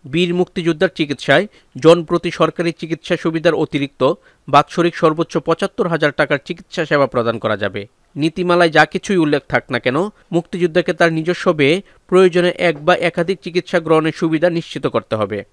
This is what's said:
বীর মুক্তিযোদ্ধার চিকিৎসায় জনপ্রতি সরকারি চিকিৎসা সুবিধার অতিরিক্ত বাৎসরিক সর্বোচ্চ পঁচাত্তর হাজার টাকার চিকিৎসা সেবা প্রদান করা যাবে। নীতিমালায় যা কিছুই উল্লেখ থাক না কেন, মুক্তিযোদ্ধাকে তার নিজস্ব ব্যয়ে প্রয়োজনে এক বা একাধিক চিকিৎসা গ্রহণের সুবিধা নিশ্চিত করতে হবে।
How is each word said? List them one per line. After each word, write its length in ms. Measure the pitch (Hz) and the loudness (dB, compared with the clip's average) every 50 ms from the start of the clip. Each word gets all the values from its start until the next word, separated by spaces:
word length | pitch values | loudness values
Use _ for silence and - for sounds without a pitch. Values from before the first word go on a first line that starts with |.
| _ | _
বীর 260 | 139 131 165 180 170 175 | -4 0 0 0 0 2
মুক্তিযোদ্ধার 600 | 180 180 - _ 190 165 170 165 151 196 180 _ | 0 -2 -2 _ -4 -2 -2 0 0 -2 -2 _
চিকিৎসায় 480 | - 160 143 139 - - - 139 151 202 214 _ _ _ _ _ | -4 -4 -4 -4 -6 0 2 2 2 2 -2 _ _ _ _ _
জনপ্রতি 540 | 131 127 156 170 175 165 - 175 170 - 175 | 4 6 6 6 6 2 -2 -4 -2 -2 -4
সরকারি 400 | - - 170 160 - - 170 170 | -2 -2 -2 -2 -2 -4 -4 -4
চিকিৎসা 420 | 160 _ - 160 160 151 - - 180 | -4 _ -8 -8 -8 -8 -4 -4 -4
সুবিধার 380 | 160 - 170 160 160 156 175 156 | -2 -2 -4 -4 2 0 2 2
অতিরিক্ত 480 | 135 156 - - 143 143 135 _ _ 127 135 180 - _ _ _ _ _ - | 2 -2 -2 -2 -4 -4 -6 _ _ 0 0 0 -2 _ _ _ _ _ 2
বাৎসরিক 460 | 139 143 151 - - 175 170 170 - | 2 2 2 2 -2 0 0 0 0
সর্বোচ্চ 380 | - - 160 156 160 165 _ - 165 | 2 0 0 2 0 -4 _ -4 -4
পঁচাত্তর 480 | - - 165 - - 190 _ - 208 175 | -2 -2 -2 -2 -2 -6 _ -4 -2 -2
হাজার 240 | 165 156 151 147 | 0 0 0 -2
টাকার 280 | 135 - 151 139 147 135 _ | 0 -2 0 0 0 -4 _
চিকিৎসা 380 | - 180 - - _ - 185 160 | -8 -12 -12 -12 _ -6 -6 -2
সেবা 220 | - 156 147 139 | 0 2 2 2
প্রদান 300 | 127 - 127 113 117 113 110 | 2 0 -2 0 0 -2 -2
করা 180 | - 110 107 | -2 -2 -2
যাবে। 260 | 98 104 98 92 101 101 - _ _ _ _ _ | -2 -2 -4 -4 -6 -12 -12 _ _ _ _ _
নীতিমালায় 580 | 143 147 165 - 190 180 175 175 175 175 165 151 | -2 -2 -2 -2 -2 0 2 4 4 4 4 4
যা 80 | 156 156 | 2 2
কিছুই 360 | - - 190 - - 202 180 160 | 2 0 -8 -4 0 0 2 2
উল্লেখ 180 | 147 151 139 _ _ | 2 0 -2 _ _
থাক 160 | - 120 - - | -4 -4 -2 -2
না 80 | 127 117 | -6 -2
কেন, 180 | - 127 127 151 190 208 _ _ _ _ | -2 -2 -2 -2 -4 -4 _ _ _ _
মুক্তিযোদ্ধাকে 600 | 170 170 165 _ - 175 175 175 156 180 170 180 | -4 -4 -4 _ -4 -2 -2 0 0 0 0 0
তার 180 | 170 - 175 170 | 0 0 0 0
নিজস্ব 340 | 165 160 156 160 175 - - 185 | 0 -2 -2 -4 -4 -2 0 -2
ব্যয়ে 240 | 170 147 139 135 165 196 - _ _ _ _ | 0 2 2 2 2 0 -4 _ _ _ _
প্রয়োজনে 440 | _ 180 185 190 185 160 180 175 180 - - | _ 2 4 4 4 4 2 0 0 0 0
এক 160 | 180 170 156 147 151 | -2 -2 -2 0 0
বা 100 | 165 180 - | 0 0 2
একাধিক 380 | 156 170 - - 170 165 196 - | 0 -2 -2 -2 -4 -4 -4 -6
চিকিৎসা 360 | - 185 165 180 165 - - 175 | -8 -6 -6 -6 -4 -2 -4 -4
গ্রহণের 380 | 160 160 160 156 156 160 156 - | 0 2 2 2 2 0 -4 -2
সুবিধা 280 | 175 165 160 156 165 180 | -2 -2 0 2 2 2
নিশ্চিত 340 | 170 170 160 - - 147 - | 0 -2 -6 -6 -12 -6 -6
করতে 280 | 135 120 117 - _ 113 | -2 -4 -4 -4 _ -4
হবে। 220 | 107 107 98 107 101 98 _ | -4 -2 -4 -4 -10 -10 _